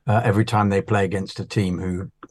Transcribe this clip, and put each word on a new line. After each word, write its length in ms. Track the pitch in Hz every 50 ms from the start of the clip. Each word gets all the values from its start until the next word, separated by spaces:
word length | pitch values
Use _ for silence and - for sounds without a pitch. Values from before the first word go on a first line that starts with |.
| _
uh, 160 | - 107 113 117
every 220 | 113 95 107 107
time 240 | - - 107 104 101
they 100 | 98 98
play 240 | 95 - 110 101 98
against 340 | 92 98 95 95 - - -
a 60 | 95
team 340 | - - 113 98 92 90 87
who 320 | 92 92 90 90 95 - - _ - -